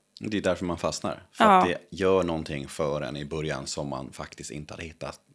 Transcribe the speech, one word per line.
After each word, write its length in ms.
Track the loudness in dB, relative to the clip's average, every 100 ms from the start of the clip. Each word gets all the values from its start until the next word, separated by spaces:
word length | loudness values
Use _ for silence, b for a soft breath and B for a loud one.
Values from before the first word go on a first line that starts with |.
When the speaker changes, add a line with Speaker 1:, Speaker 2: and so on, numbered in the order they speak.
| _ -10
Speaker 1:
Det 180 | -4 0
är 40 |
därför 240 | 0 0 -2
man 120 | -2
fastnar. 460 | -2 -2 -6 -6 -6
För 120 | 4
Speaker 2:
Ja. 60 | 8 8
Speaker 1:
att 60 | 6
det 100 | 0 -6
gör 340 | 2 4 6
någonting 440 | 4 0 -2 -6 -6
för 340 | -4 -2 -2
en 160 | -4 -6
i 80 | -6
början 420 | -4 -2 -4 -6
som 220 | -6 -4
man 220 | -6 -8
faktiskt 380 | -10 -12 -12 -12
inte 220 | -10 -10
hade 100 | -10
hittat 360 | -12 -10 -10 -12 _